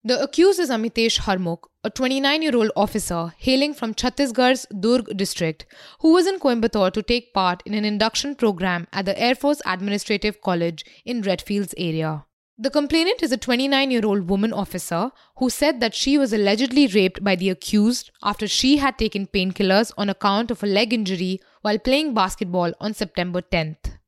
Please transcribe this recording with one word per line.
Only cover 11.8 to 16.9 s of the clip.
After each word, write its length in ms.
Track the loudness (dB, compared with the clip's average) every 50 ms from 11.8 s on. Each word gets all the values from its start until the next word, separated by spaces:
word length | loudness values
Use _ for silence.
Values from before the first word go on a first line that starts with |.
| -4 -4 -2 -2 -2 -2 -4 -6 -10 _ _ _ _ _ _
The 120 | -6 -6 0
complainant 540 | 0 0 0 2 2 2 2 2 0 0 0
is 80 | -2
a 60 | -2
twenty-nine-year-old 920 | -2 0 0 0 0 2 2 2 2 2 2 0 0 2 2 0 0 0 0
woman 240 | 0 0 0 -2 -2
officer 580 | -4 -6 -6 -8 -10 -6 -4 -2 -2 -2 -4 _ _ _ _ _
who 120 | -2 -2 -2
said 300 | 0 0 0 0 0 0
that 160 | -2 -4 -2
she 240 | -2 0 2 4 2
was 120 | 2 2
allegedly 540 | 2 2 2 2 2 2 0 2 4 4 4
raped 380 | 6